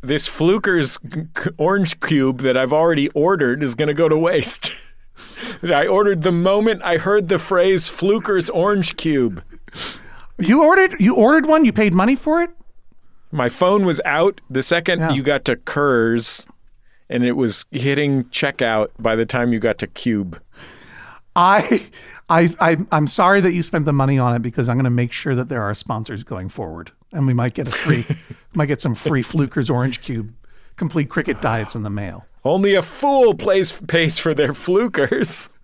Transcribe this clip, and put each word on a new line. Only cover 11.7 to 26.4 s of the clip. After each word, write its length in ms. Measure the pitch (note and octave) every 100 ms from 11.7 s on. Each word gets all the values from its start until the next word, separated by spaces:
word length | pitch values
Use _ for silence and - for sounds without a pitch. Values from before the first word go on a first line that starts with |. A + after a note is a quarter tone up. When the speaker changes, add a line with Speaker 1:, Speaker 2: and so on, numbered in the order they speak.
Speaker 2:
paid 200 | G#3 G#3
money 220 | F3+ G3+ C4+
for 260 | - D#4+
it? 80 | E4+ - - - - - - - -
Speaker 1:
My 180 | D#3 B2
phone 360 | - F3+ G#3 F#3+
was 160 | D3+
out 380 | - D3 F3+ - -
the 140 | B2+
second 360 | C3 E3+ E3 E3+
Speaker 2:
Yeah. 120 | D#3+
Speaker 1:
you 100 | C#3
got 240 | C3+ C#3+ -
to 120 | A#2+
Kurz, 920 | - D3 C#3+ B2 A2+ A#2 A2+ - - - - - - _ _
and 160 | A#2+
it 100 | B2
was 320 | C#3 A#2+ G2 -
hitting 540 | C#3 C3+ C#3 D3 C3+ B2
checkout 640 | - C#3+ - A#2+ A2 G#2+ -
by 180 | A2+ A2+
the 120 | A2+
time 260 | B2 A#2+
you 60 | A#2
got 180 | A2+ G#2
to 60 | G#2
Cube. 540 | - B2 G#2+ F#2+ D#2 - - - - - - - - - -
Speaker 2:
I, 500 | F3+ G3+ - - - - - - -
I, 260 | E3 E3+ E3+
I, 180 | E3+ D#3+ F#3+
I'm 140 | D#3 D3+
sorry 360 | - F3+ G3+
that 120 | F#3+
you 80 | F3
spent 240 | D#3+ E3+ D3
the 80 |
money 240 | C#3+ C3+ C#3
on 180 | B2 A#2+
it, 40 |
because 260 | A#2 A#2+ A#2+
I'm 60 | C3+
gonna 120 | C3
make 220 | A#2+ A#2+
sure 240 | - D#3 B2+
that 140 | B2+
there 120 | B2+
are 120 | G#2 G#2
sponsors 480 | - A2 A2 G#2+
going 260 | - G2